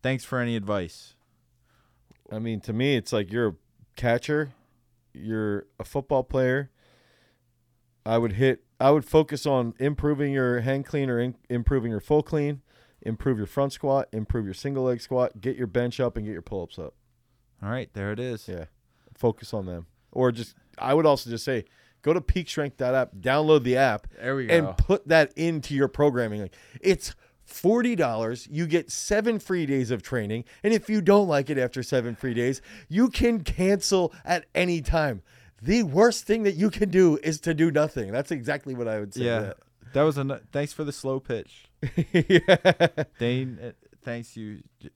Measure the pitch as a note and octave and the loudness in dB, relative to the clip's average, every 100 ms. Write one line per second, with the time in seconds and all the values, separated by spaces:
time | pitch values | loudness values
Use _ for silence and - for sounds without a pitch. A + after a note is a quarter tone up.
0 | C3 C3 - C3 A#2+ A2+ G2 G2+ F2 - | -2 -4 -4 -4 -2 -2 -2 -4 -4 -12
1 | - _ _ _ _ _ _ _ _ _ | -20 _ _ _ _ _ _ _ _ _
2 | _ _ _ G#2+ A2+ A2 - A2+ C3+ C3+ | _ _ _ -10 -6 -6 -4 -2 0 0
3 | - A2+ F#2+ A2 A2+ E2+ _ _ _ - | 0 -2 -2 -2 -2 -2 _ _ _ -4
4 | B2 A#2+ - D3+ D3 - _ _ _ _ | 0 0 0 -2 -4 -10 _ _ _ _
5 | _ - G2+ A2+ G#2+ G2+ - _ A2 C#3+ | _ -14 -6 -4 -2 -4 -8 _ -8 -8
6 | C3 C#3 B2+ C3+ B2+ C3 C#3 _ _ _ | -2 -2 0 -2 0 0 -4 _ _ _
7 | _ _ _ _ _ _ _ _ _ _ | _ _ _ _ _ _ _ _ _ _
8 | A2 A#2 A#2 G2 C3 B2+ _ _ C3 D3+ | -2 0 0 2 2 0 _ _ 4 4
9 | - D#3+ D3+ D3 D3 C3 A#2 - C3 D3 | 4 2 2 -4 -2 0 -2 -2 -4 -2
10 | D3+ C#3+ C#3+ C#3 B2+ B2 A#2 C3+ C3+ D3+ | -2 0 -2 0 0 0 -2 -4 -4 -2
11 | C3+ A#2+ B2 A#2+ _ B2 A#2+ C#3 A#2 G#2+ | -2 0 -2 -6 _ -2 0 0 -2 -6
12 | - D3+ D3+ D#3 D3 C#3 _ _ _ _ | 2 2 2 -2 -2 -6 _ _ _ _
13 | - A2 C#3 A#2 G2+ - C#3 - C#3+ C3+ | -8 -4 -2 0 -2 -2 -2 -2 -2 0
14 | - A2 G#2+ A#2 G2+ F#2 C#3+ C#3 C3 A#2+ | -2 -8 -4 -4 -4 -8 -6 -2 -2 -2
15 | - B2+ B2 A2 B2 B2+ A#2+ A#2 A#2+ - | -4 -2 -2 -2 -8 -6 -4 -2 -2 -2
16 | B2 A#2 G#2+ F#2 - G2+ F2 - D#2 _ | -4 -4 -8 -10 -10 -10 -10 -12 -14 _
17 | _ _ _ _ _ _ G2 B2 A#2 G#2+ | _ _ _ _ _ _ -8 -8 -8 -8
18 | G2 G#2+ B2+ A2+ - F2+ D#2+ _ _ _ | -6 -6 -8 -10 -10 -12 -14 _ _ _
19 | _ - A#2 A2 - G#2+ F#2 F2 E2 _ | _ -2 -2 -2 -8 -8 -8 -10 -14 _
20 | _ - B2+ A#2 A2+ _ _ - B2+ C#3+ | _ 0 0 0 -10 _ _ -10 0 4
21 | D#3 C#3 A#2+ A#2 - B2 - _ _ _ | 4 2 0 -8 -4 -4 -6 _ _ _
22 | - F3 - F#3+ D#3+ - C#3+ - B2+ C3 | 0 0 2 -2 0 -6 -6 -4 0 0
23 | B2 F#2+ A2 C#3 D#3 D3+ B2 B2 C3+ G#2 | 0 -4 0 2 6 6 6 4 4 2
24 | - - A#2+ C3+ A#2+ E3+ D3 F2+ - G3 | -6 -10 -6 -4 2 2 2 0 2 2
25 | - D#3+ D3 - E3 D#3+ - C#3+ C3+ - | 4 4 4 0 -2 -2 -4 0 0 2
26 | D3 B2 A2+ G#2 F#2+ - - - F#3 F#3 | 2 2 -2 -4 -8 -14 -20 -4 0 0
27 | - - _ _ _ - F3+ A#3 B3 A3 | -2 -16 _ _ _ -2 2 4 2 0
28 | C#3 A2 A2+ A#2+ - D3 E3 E3+ - - | 0 0 -4 -6 -8 -6 0 0 0 -10
29 | - G#3 A3 A3 - F#3 D3 C3+ A#2 A#2+ | -2 0 0 -4 -4 -4 0 -2 -2 -4
30 | - B2+ G#2 A2 A#2 - G#3 A3 - G#3+ | -4 -6 -4 -8 -10 -4 0 0 0 0
31 | E3+ G3+ G3 D3 C#3 C#3 B2 - B2 C3 | 4 4 4 0 0 -2 -2 -4 -2 -2
32 | A#2+ A2+ C3 A#2+ A#2+ C3+ - - - E3+ | -2 -6 -4 0 0 -2 -10 -20 -6 2
33 | B3 - A#3 A3+ D#3+ - F#3 G3+ - F#3+ | 2 4 2 2 -4 0 2 2 2 2
34 | E3+ - - F3 - - F3+ E3+ C#3 E3 | 0 -4 -4 -4 -2 -2 0 0 0 0
35 | D3+ G#2 - - - _ A#2+ A3+ G3 D3 | 0 -4 -10 -20 -20 _ 0 2 2 4
36 | A#3 A3+ - A3+ G#3 D#3+ G#3 - G#3 F3+ | 4 4 -2 0 0 2 0 0 2 6
37 | F3+ D3 D#3 D3+ E3 D#3 E3 D3+ D3+ C3+ | 6 4 -2 -4 -4 2 2 2 0 -2
38 | G2+ A2+ D3 D#3 A#2 C#3+ C#3 B2 A#2 G#2+ | -4 -4 -4 -6 -4 -6 -6 -8 -4 -4
39 | G#2 A#2 A#2+ A#2 G2+ - _ _ - C3+ | -6 -4 0 0 -4 -10 _ _ -4 2
40 | D#3 C#3+ C3+ C3+ - C#3+ C#3+ - D3+ C#3 | 2 0 -4 -6 -6 -6 -6 -6 -8 -6
41 | C3+ C3+ - A2+ - - _ _ C3+ - | -4 -6 -4 -8 -8 -20 _ _ -6 -4
42 | - F3+ - F3+ - F3 F#3+ - E3+ - | 0 0 6 4 6 4 4 4 2 0
43 | D#3 _ A#2+ B2+ C3 A#2+ A#2+ - _ _ | -8 _ -2 -2 -4 -10 -16 -18 _ _
44 | - A#2+ A#2 - G#2+ G#2 - _ - | -12 -12 -12 -14 -14 -14 -20 _ -20